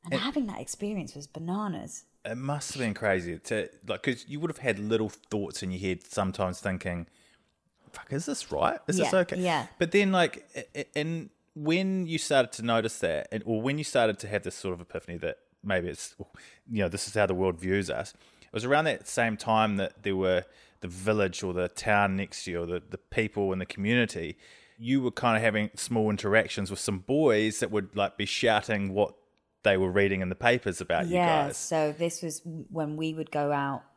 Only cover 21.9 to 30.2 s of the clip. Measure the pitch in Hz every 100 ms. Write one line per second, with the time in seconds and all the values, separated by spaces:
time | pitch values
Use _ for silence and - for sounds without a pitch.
21.9 | 104 101 95 98 - - 85 85 87 -
22.9 | 95 _ - 107 - 98 92 92 - 98
23.9 | 123 113 - 82 - - - _ _ 117
24.9 | 135 127 - 123 110 113 107 104 - -
25.9 | 117 107 104 104 107 101 - 95 98 -
26.9 | 95 95 139 151 110 110 104 101 104 95
27.9 | 104 98 - 101 - 117 107 - 107 98
28.9 | 95 101 - _ _ _ _ 107 95 95
29.9 | 92 98 95